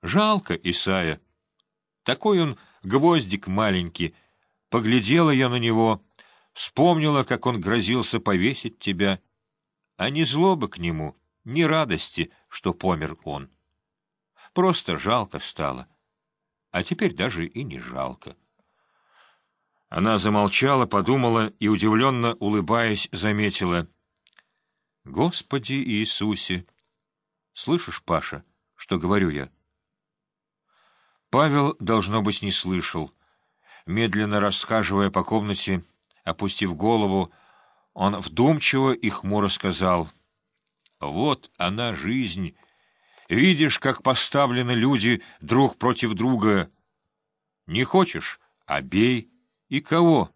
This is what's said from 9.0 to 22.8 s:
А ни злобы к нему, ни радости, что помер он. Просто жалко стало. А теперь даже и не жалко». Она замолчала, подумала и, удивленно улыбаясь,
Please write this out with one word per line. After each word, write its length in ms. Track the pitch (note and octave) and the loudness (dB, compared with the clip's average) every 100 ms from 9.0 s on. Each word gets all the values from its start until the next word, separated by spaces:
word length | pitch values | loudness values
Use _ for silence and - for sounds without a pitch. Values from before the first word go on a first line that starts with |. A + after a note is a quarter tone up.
| G2+ F#2+ _ _ _ _ _ _ _ _ | 0 -2 _ _ _ _ _ _ _ _
А 120 | G#2 | -4
ни 140 | D3 | -2
злобы 440 | D#3+ C#3+ F#3 F3+ A2 | -2 2 2 2 -4
к 100 | - | -6
нему, 380 | E2+ D#2+ D2+ - _ _ | -6 -4 -8 -12 _ _
ни 180 | - C3+ | -8 -2
радости, 720 | D#3+ D#3 C#3+ F2+ - - D#2+ _ _ | 0 0 0 -4 -6 -8 -8 _ _
что 260 | - F2+ | -8 -6
помер 420 | E2+ F#2 E2 D2+ D2 | -4 -2 -2 -4 -10
он. 260 | - C#2+ C2+ _ _ _ _ _ _ _ _ _ - | -12 -12 -12 _ _ _ _ _ _ _ _ _ -8
Просто 460 | - F#3 F3 - D#2+ | 0 2 0 -4 -4
жалко 400 | G2 A#2+ G2+ - | 0 -2 -2 -10
стало. 480 | - - D2 B1+ C2 _ _ _ _ _ _ _ _ | -12 -6 -6 -6 -14 _ _ _ _ _ _ _ _
А 100 | F2+ | -6
теперь 320 | F2+ E3+ G#3 | -4 -2 -2
даже 320 | - C3 F2 E2 | -2 -4 -4 -8
и 160 | - | -8
не 160 | C3 C2+ | -12 -12
жалко». 580 | B1 B1+ C2 B1+ - - _ _ _ _ _ _ _ _ _ _ _ _ _ _ _ | -12 -8 -8 -8 -20 -20 _ _ _ _ _ _ _ _ _ _ _ _ _ _ _
Она 280 | - G#2 G#2+ | -2 2 2
замолчала, 680 | G2+ G#2 G2+ - C3+ C3+ A#2 | 2 4 4 2 2 2 2
подумала 640 | G2+ G2 C3+ A#2+ A2+ G#2+ - | 0 2 2 4 2 0 -2
и, 80 | G#2 | 0
удивленно 640 | G#2 G#2 G#2+ C3 B2+ A#2 A2+ | 2 4 4 4 2 -2 -2
улыбаясь, 760 | G#2 G#2+ F2 A#2 | -2 0 0 0